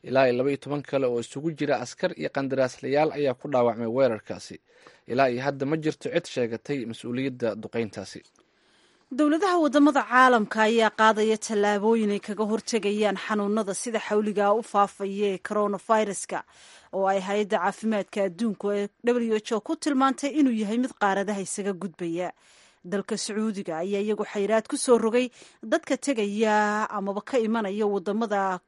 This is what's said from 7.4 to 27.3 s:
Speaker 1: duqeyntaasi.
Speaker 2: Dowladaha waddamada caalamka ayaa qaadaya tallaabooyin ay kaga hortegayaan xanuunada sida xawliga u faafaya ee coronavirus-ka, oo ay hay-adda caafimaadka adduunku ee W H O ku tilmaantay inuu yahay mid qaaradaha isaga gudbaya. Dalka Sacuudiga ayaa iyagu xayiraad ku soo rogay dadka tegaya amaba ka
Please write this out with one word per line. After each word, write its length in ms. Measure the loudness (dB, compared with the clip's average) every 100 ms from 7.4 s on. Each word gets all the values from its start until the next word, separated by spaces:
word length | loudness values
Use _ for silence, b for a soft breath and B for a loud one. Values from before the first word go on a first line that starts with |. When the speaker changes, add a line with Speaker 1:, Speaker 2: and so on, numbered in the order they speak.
| -4 -4
Speaker 1:
duqeyntaasi. 640 | -6 -4 -4 -6 -12 -14 _ _ b b b b b b b
Speaker 2:
Dowladaha 460 | 0 2 4 2 4
waddamada 420 | 4 6 6 4 2
caalamka 560 | 6 6 6 2 2 2
ayaa 240 | 4 2
qaadaya 480 | 4 4 4 2 0
tallaabooyin 760 | 0 0 2 2 2 2 2 -2
ay 40 |
kaga 240 | -4 -4 -2
hortegayaan 680 | -2 -2 -2 0 2 0 0
xanuunada 560 | -2 -2 0 -2 -2 -6
sida 240 | -4 -4
xawliga 540 | 0 0 0 2 2
u 100 | 2
faafaya 640 | 2 2 2 0 -8 -2 -2 -2
ee 20 |
coronavirus-ka, 1040 | -4 0 0 -2 2 2 2 -4 -6 -8 -8 B B B B
oo 120 | -2 0
ay 120 | 0
hay-adda 360 | 0 -2 0 0
caafimaadka 640 | 0 -2 -2 -2 -2 -2 -2
adduunku 380 | -2 -4 -2 -2
ee 140 | -2 -4 _ 0
W 320 | 0 0 -2
H 140 | -2
O 80 | -6
ku 140 | -4 -4
tilmaantay 560 | 0 2 2 2 -2 2
inuu 160 | 2 2
yahay 200 | -2 -2
mid 100 | -2 0
qaaradaha 400 | 0 2 -2 -4
isaga 320 | -6 -6 -4
gudbaya. 600 | -4 -8 -6 -6 -4 -6 -8 b b b b
Dalka 320 | -8 -6 -4 -6
Sacuudiga 600 | -4 -4 -4 -4 -6 -4 -2
ayaa 160 | -2
iyagu 240 | -2 -2 -4
xayiraad 400 | -2 0 0 0
ku 80 | -6
soo 200 | 4 4
rogay 320 | 4 0 0 B B B
dadka 360 | -4 -4 -2 -4
tegaya 880 | -2 -2 -2 0 2 4 2 0 -4
amaba 320 | -4 -4 -6
ka 160 | -2